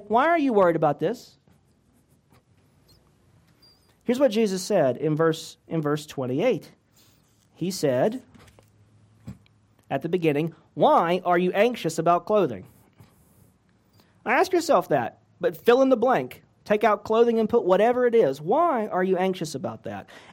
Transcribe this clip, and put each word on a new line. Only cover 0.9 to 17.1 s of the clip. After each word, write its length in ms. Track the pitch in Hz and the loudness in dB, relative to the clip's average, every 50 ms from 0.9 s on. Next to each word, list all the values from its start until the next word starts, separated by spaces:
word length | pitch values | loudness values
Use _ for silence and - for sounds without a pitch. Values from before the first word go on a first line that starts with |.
| 143 - | 0 -2
this?" 380 | 156 180 240 - - - _ _ _ _ _ _ _ _ _ _ _ _ _ _ _ _ _ _ _ _ _ _ _ _ _ _ _ _ _ _ _ _ _ _ _ _ _ _ _ _ _ _ _ _ _ _ _ _ _ _ _ _ _ _ - | -4 -6 -6 -6 -14 -20 _ _ _ _ _ _ _ _ _ _ _ _ _ _ _ _ _ _ _ _ _ _ _ _ _ _ _ _ _ _ _ _ _ _ _ _ _ _ _ _ _ _ _ _ _ _ _ _ _ _ _ _ _ _ -4
Here's 160 | - 247 254 | -4 0 2
what 120 | 294 254 | 2 2
Jesus 320 | 202 226 226 202 190 185 185 | 2 2 0 0 0 -4 -4
said 340 | - 214 180 147 131 120 | 0 0 2 2 2 0
in 180 | - 143 160 151 | -2 -2 -2 0
verse, 420 | 147 165 165 156 156 - - - _ _ | 2 2 0 0 -2 -8 -18 -20 _ _
in 140 | - 165 160 | -8 -6 -4
verse 260 | 151 147 147 151 151 | -2 -2 -4 -4 -6
twenty-eight. 640 | - - 143 127 123 127 143 202 262 214 151 - - - _ _ _ _ _ _ _ _ _ _ _ _ _ _ _ _ | -10 -10 -8 -6 -6 -4 -2 0 -2 -2 -4 -6 -14 -20 _ _ _ _ _ _ _ _ _ _ _ _ _ _ _ _
He 160 | - 160 185 | -10 -8 -8
said 500 | 190 - - 139 123 127 156 214 233 254 - _ _ - - - _ _ _ _ _ _ _ _ _ _ _ _ _ _ - - - - _ _ _ _ _ _ _ _ _ - | -6 -2 -2 0 0 2 0 -2 -2 -6 -16 _ _ -20 -20 -20 _ _ _ _ _ _ _ _ _ _ _ _ _ _ -20 -20 -20 -20 _ _ _ _ _ _ _ _ _ -8
at 140 | 139 139 - | -8 -6 -4
the 60 | 165 | -4
beginning, 440 | 180 185 165 156 139 143 160 165 - - _ _ - | -4 0 0 0 0 0 -2 -4 -8 -12 _ _ -2
"Why 460 | 147 175 269 311 233 180 165 180 185 185 | 2 2 4 4 4 2 2 0 -2 0
are 140 | 175 175 175 | 0 0 2
you 120 | 180 180 - | 0 0 2
anxious 440 | 190 214 247 240 - - 165 151 | 2 0 0 0 -4 -6 -6 -4
about 280 | - 165 170 175 175 - | -2 0 2 0 0 0
clothing?" 400 | - 214 208 185 135 113 90 - - _ _ _ _ _ _ - _ _ _ _ _ _ _ _ _ _ _ _ _ _ _ _ _ _ _ _ _ _ _ - | 0 0 0 0 0 -4 -8 -14 -20 _ _ _ _ _ _ -20 _ _ _ _ _ _ _ _ _ _ _ _ _ _ _ _ _ _ _ _ _ _ _ -4
Now 100 | - 240 | -2 0
ask 200 | 302 339 - - | 0 0 2 0
yourself 360 | 349 320 - 262 247 240 - | -2 0 2 2 2 2 0
that, 300 | 156 135 117 - - _ _ _ _ - | -2 -2 -2 -4 -10 _ _ _ _ -4
but 160 | - 170 170 | -4 -4 -4
fill 240 | - - - 240 262 | 0 2 2 4 4
in 80 | 269 262 | 4 2
the 80 | 262 | 2
blank. 460 | 214 226 262 240 165 127 123 - - _ _ _ _ - | 2 2 0 0 0 -2 -6 -12 -20 _ _ _ _ -4
Take 180 | - 208 208 233 | -2 -2 2 2
out 220 | 220 208 202 - | 2 0 0 -2
clothing 340 | - | -2